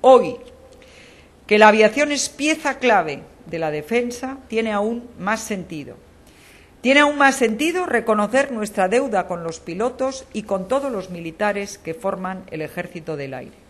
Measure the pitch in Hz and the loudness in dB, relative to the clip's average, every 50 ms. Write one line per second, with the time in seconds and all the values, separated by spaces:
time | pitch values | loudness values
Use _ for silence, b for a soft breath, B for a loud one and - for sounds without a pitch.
0 | - 254 262 240 202 156 - - - - - - - - - B B B B B | 8 8 8 8 6 2 -4 -10 -14 -20 -20 -20 -20 -20 -20 B B B B B
1 | B B B B B B B _ _ - 208 208 214 214 208 214 214 214 214 285 | B B B B B B B _ _ 2 6 8 8 8 8 8 6 4 4 2
2 | 294 294 294 277 - - - - 269 302 311 311 - 294 262 262 - 247 220 196 | 0 0 0 -4 -4 -6 -6 -4 -2 -2 -2 0 -2 -4 -4 0 2 4 4 4
3 | 170 156 143 - - - - - - - - 165 165 156 151 151 151 - 226 240 | 2 0 -4 -8 -12 -18 -20 -20 -16 -10 -6 -4 -4 -2 -4 -4 -6 -2 -2 -2
4 | 240 240 240 - - 254 269 269 - - 226 220 226 226 214 202 208 220 233 240 | -2 -2 -6 -8 -10 -12 -12 -12 -14 -6 -4 -4 -2 -2 -2 -2 -2 -2 -4 -6
5 | 240 - - - 175 190 220 220 220 - 214 190 180 - 170 156 139 - 104 - | -10 -14 -16 -10 -4 -4 -4 -4 -4 -6 -8 -8 -8 -10 -12 -12 -12 -14 -16 -20
6 | - - - - B B B B B B B B B B B B - 240 269 285 | -20 -20 -20 -20 B B B B B B B B B B B B 2 4 6 6
7 | 294 294 294 285 285 269 262 262 254 220 220 220 294 330 330 370 359 330 247 233 | 6 4 4 4 4 4 4 4 0 0 0 0 -2 -2 0 -2 -2 0 -2 -2
8 | - - 220 208 208 202 220 262 277 269 254 220 214 208 - - 190 185 202 240 | 0 0 0 0 0 0 2 0 0 0 -2 -6 -6 -6 -2 0 0 2 2 0
9 | 277 269 214 190 180 185 185 170 170 165 165 - - - 165 180 220 254 247 - | 0 2 0 -2 -2 -2 -6 -6 -6 -8 -10 -10 -10 -10 -6 -4 -4 -4 -4 -4
10 | 262 262 269 - - - - 214 214 214 202 190 185 190 247 277 277 277 247 196 | -6 -6 -6 -8 -14 -10 -10 -10 -6 -4 -4 -4 -2 -2 -2 -2 -2 -2 -6 -6
11 | 175 - 180 175 170 170 165 - 208 208 202 202 202 196 - - - - 160 165 | -8 -8 -12 -10 -10 -10 -6 -2 -2 -2 -2 -2 -6 -8 -12 -14 -10 -10 -10 -6
12 | - 190 196 185 185 185 190 185 180 - - 156 156 143 - 175 175 175 - 180 | -4 -6 -4 -4 -6 -8 -8 -10 -12 -12 -10 -8 -8 -8 -8 -10 -10 -10 -10 -14
13 | 156 165 160 143 139 135 131 127 127 - - - _ _ | -10 -8 -8 -8 -8 -10 -10 -12 -14 -16 -20 -20 _ _